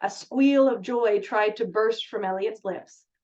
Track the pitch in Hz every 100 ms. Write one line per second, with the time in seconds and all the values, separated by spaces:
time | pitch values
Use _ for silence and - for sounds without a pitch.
0 | 247 - - 247 277 277 269 233 190 240
1 | 233 208 196 226 214 214 220 214 220 226
2 | - 220 202 190 196 220 196 180 - -
3 | _ _